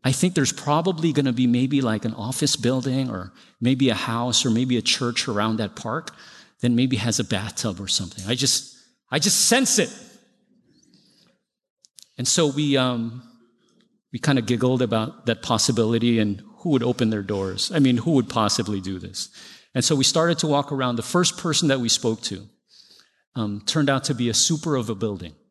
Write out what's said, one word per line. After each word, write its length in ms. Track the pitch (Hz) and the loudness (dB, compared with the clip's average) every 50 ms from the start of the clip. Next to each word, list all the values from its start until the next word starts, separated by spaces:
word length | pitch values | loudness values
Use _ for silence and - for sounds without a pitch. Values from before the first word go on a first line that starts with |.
| - | 0
I 80 | 139 | 0
think 240 | 131 - - 180 180 | 0 2 2 2 4
there's 180 | 170 139 - - | 2 2 2 0
probably 600 | - - 143 147 156 165 196 180 156 160 170 143 | -4 0 0 2 2 2 0 -2 0 0 2 2
gonna 220 | 147 139 135 123 | 2 2 2 2
be 120 | 117 127 | 2 2
maybe, 360 | 123 120 123 127 131 139 139 131 | 4 4 4 2 2 2 0 2
like, 240 | 117 110 104 - | 2 0 0 -2
an 80 | 113 107 | -4 -6
office 420 | - 101 117 131 - 156 143 - | -6 -8 -6 -4 -2 0 0 0
building 540 | - 110 117 131 131 123 135 127 135 135 127 | 0 0 0 0 0 -2 -2 -2 -2 -2 -2
or 220 | - 92 90 98 - - - - _ _ | -4 -8 -8 -10 -16 -20 -20 -20 _ _
maybe 300 | 117 123 135 127 135 127 | 2 2 2 4 4 2
a 40 | 110 | 2
house 500 | 98 - - 113 117 120 123 117 - - | 0 -2 -4 -2 -2 -2 0 0 0 2
or 60 | 123 | 2
maybe 280 | 110 113 131 127 123 113 | 2 2 2 2 0 0
a 40 | 107 | 2
church 460 | - - - 131 120 117 - - - | 0 0 0 0 -2 -2 -2 -4 -2
around 300 | 113 104 104 110 110 110 | -2 0 0 0 0 -2
that 180 | 110 98 - | -4 -6 -6
park 400 | - - 110 117 156 165 - - - - - - - - _ _ _ - | -10 -8 -6 -6 -6 -8 -10 -18 -18 -20 -20 -20 -20 -20 _ _ _ 0
that 80 | 120 | 2
maybe 260 | 120 117 127 131 127 | 4 4 2 2 0
has 240 | 104 98 117 110 - | 0 0 -2 -2 -2
a 40 | 110 | -2
bathtub 540 | - 110 95 101 110 - - - 113 92 87 | -2 -2 -4 -4 -6 -8 -6 -6 -6 -6 -6
or 100 | 101 95 | -6 -4
something. 360 | - - 101 85 - - 95 | -4 -4 -4 -6 -10 -12 -6
I 80 | 98 123 | -4 -2
just, 400 | 117 135 127 - - - - - - _ _ _ _ _ _ | 0 0 0 0 -2 -4 -8 -20 -20 _ _ _ _ _ _
I 80 | 127 131 | -4 0
just 240 | - 202 - - - | 0 2 2 2 2
sense 360 | - - 262 269 - - - | 4 4 4 4 2 2 2
it. 140 | 175 - - - - - - - _ _ _ _ _ _ _ _ _ _ _ _ _ _ _ _ _ _ _ _ _ _ _ _ _ _ _ _ _ _ _ _ _ - _ - - _ _ | 0 0 -4 -14 -20 -20 -20 -20 _ _ _ _ _ _ _ _ _ _ _ _ _ _ _ _ _ _ _ _ _ _ _ _ _ _ _ _ _ _ _ _ _ -20 _ -20 -20 _ _
And 120 | - 127 - | -6 -2 0
so 180 | - - 165 | 2 2 2
we, 300 | 147 135 143 151 147 139 | 2 2 0 0 2 2
um, 460 | 131 127 127 123 117 113 117 113 127 - - - _ _ _ _ _ _ _ _ _ _ _ _ _ _ _ - | 2 2 2 0 -2 -4 -6 -8 -12 -16 -18 -20 _ _ _ _ _ _ _ _ _ _ _ _ _ _ _ -12
we 60 | 120 | -4
kinda 240 | - 151 139 131 113 | 0 2 2 2 2
giggled 400 | 104 123 113 123 127 131 127 127 | 0 0 2 2 2 2 2 0
about 440 | 110 107 110 110 - - - - | 0 0 -2 -2 -4 -8 -6 -2
that 160 | 127 113 - - | -2 -2 -2 -2
possibility 760 | - 120 107 - - 127 110 113 110 117 113 113 120 117 113 | -2 0 0 2 0 2 2 2 2 2 2 2 2 2 2
and 240 | 107 104 101 98 - - - - | 2 0 -2 -6 -10 -18 -20 -8
who 120 | - 175 | -2 0
would 120 | 147 127 117 | 0 2 2
open 280 | 127 123 - 123 110 | 0 0 0 0 0
their 120 | 110 104 101 | 0 -2 -4
doors. 480 | 95 107 98 95 95 92 95 - - 196 | -4 -4 -2 -2 -4 -4 -4 -6 -2 2
I 60 | 160 | 4
mean, 200 | 139 131 123 117 | 4 4 4 2
who 140 | 113 - 160 | 2 2 2
would 160 | 135 117 - | 2 2 2
possibly 520 | - 117 110 101 - - 110 98 104 98 | 0 0 0 2 0 -2 -2 -2 -4 -4
do 180 | 92 95 98 90 | -4 -6 -8 -8
this? 300 | 90 90 95 - - - _ - - - - - _ _ _ | -10 -12 -10 -10 -12 -12 _ -20 -20 -20 -20 -20 _ _ _
And 100 | 131 127 | 0 2
so 100 | - 160 | 2 2
we 100 | 139 131 | 2 2
started 340 | - - 165 160 170 170 165 | 2 2 2 2 2 2 0
to 80 | - | 0
walk 260 | 156 147 143 139 - 151 | 0 2 0 0 -2 -4
around. 240 | 135 131 127 120 | -2 -2 -2 -2
The 60 | 117 110 | -2 -6
first 340 | - - 175 180 - - | 0 2 2 2 2 0
person 320 | - - - 147 - 175 147 | -4 -4 -2 0 2 2 2
that 120 | 135 131 | 2 2
we 80 | 120 113 | 2 0
spoke 320 | - - - 117 113 107 - | 0 0 2 0 -2 -2 -4
to, 260 | - 101 92 104 101 _ _ _ _ _ - - _ - - _ _ _ _ _ _ _ | -8 -8 -10 -12 -18 _ _ _ _ _ -20 -20 _ -20 -20 _ _ _ _ _ _ _
um, 280 | 123 110 104 101 101 - | -6 -4 -4 -4 -6 -4
turned 240 | - - 165 147 139 | -2 0 0 2 2
out 140 | 139 131 - | 2 0 0
to 100 | - 143 | -4 -4
be 140 | 110 123 120 | -2 -2 0
a 60 | 110 | 2
super 420 | - - - 170 147 160 170 147 | 2 2 2 0 -2 -2 -2 -2
of 120 | 131 117 107 | -2 -2 -4
a 60 | 113 | -4
building 400 | 98 107 110 101 87 90 82 73 _ _ _ | -4 -4 -4 -4 -6 -10 -14 -16 _ _ _